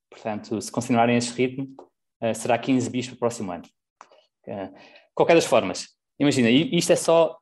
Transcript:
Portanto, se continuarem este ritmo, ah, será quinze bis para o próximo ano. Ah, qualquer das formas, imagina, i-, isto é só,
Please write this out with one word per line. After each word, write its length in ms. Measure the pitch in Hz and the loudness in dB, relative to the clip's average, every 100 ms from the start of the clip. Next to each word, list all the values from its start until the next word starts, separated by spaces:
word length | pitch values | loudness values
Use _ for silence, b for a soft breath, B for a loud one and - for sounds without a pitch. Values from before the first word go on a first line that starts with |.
| _ | _
Portanto, 520 | - 113 104 - 107 | -12 -10 -8 -6 -8
se 80 | - | -6
continuarem 460 | - 120 117 120 120 | -6 0 2 4 2
este 180 | 117 | 0
ritmo, 400 | - 127 131 135 - - _ _ _ | -2 -4 -4 -12 -14 -20 _ _ _
ah, 120 | 113 | -6
será 240 | 110 - 117 | -4 -2 -2
quinze 320 | - 131 - | 0 0 0
bis 180 | 123 120 | -6 -8
para 80 | - | -6
o 40 | |
próximo 320 | 120 - 95 | -6 -4 -8
ano. 120 | 87 - _ _ _ b b b _ - | -10 -14 _ _ _ b b b _ -14
Ah, 220 | 104 95 B B B B | -12 -12 B B B B
qualquer 220 | - 156 165 | 0 4 4
das 100 | - | 4
formas, 420 | 117 95 - - _ _ - | 2 0 -6 -12 _ _ -2
imagina, 300 | 143 127 113 | 0 2 4
i-, 280 | 131 170 170 | 4 2 0
isto 140 | 170 | 2
é 40 | 165 | 2
só, 420 | - 165 160 - | 4 4 2 -2